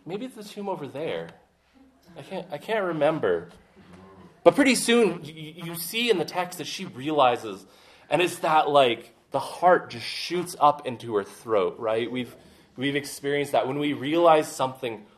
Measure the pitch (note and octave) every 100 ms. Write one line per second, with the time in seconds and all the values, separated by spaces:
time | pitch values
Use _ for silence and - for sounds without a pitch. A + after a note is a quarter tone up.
0 | - G3+ B3+ A3 G#3 - G3+ F3 C#3 C3
1 | D#3+ E2+ E2 - _ _ _ _ _ _
2 | _ D#3 C#3+ F#3+ F3 D3 - A3 F#3 D#3+
3 | D3 D#3 A2+ E2+ E2+ - _ _ - -
4 | - - - _ - B3+ C#4+ G#3+ - A#3+
5 | G#3 E3+ D3+ D#3+ D3+ E3 E3+ E3+ - A3+
6 | A#3+ F#3 - F#3 F3 - C#3 - F#3 A#2+
7 | C#3 D3+ B2+ A#2+ A2 F#2+ - _ - -
8 | - D3+ F3 F3 F3 D#3 C#3+ C#3+ B2+ A#2
9 | - _ _ C3+ - - F3+ E3+ - A2+
10 | - - - F3 E3+ - D3 C#3+ C3 A#2
11 | A#2 G#2 G2+ - A#2+ G#2+ F2 E2+ A2+ A2+
12 | A#2+ B2+ A#2+ - - - _ - C#3 C#3+
13 | C#3 - C#3+ C#3+ C#3+ B2+ B2 C#3+ D3 B2+
14 | C3 E3 E3+ D#3 D3+ - C3 B2+ B2 G#2+
15 | -